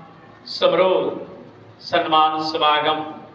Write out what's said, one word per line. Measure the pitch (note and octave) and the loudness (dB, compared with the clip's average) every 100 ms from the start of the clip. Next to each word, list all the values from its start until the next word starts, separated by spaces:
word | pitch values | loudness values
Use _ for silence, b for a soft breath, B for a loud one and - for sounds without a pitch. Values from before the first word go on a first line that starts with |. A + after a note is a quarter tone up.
| - - - - - | -18 -20 -20 -20 -16
ਸਮਾਰੋਹ, | - F3+ F3+ F#3 - - - - - - - - - | 0 2 4 2 2 -2 -6 -12 -16 -20 -20 -20 -20
ਸਨਮਾਨ | - F3 E3 D#3 D#3 D#3+ | -2 -2 2 4 4 2
ਸਮਾਗਮ | D#3+ E3 D3+ D3+ D3+ D#3 - - - | -4 0 2 2 0 -2 -6 -14 -18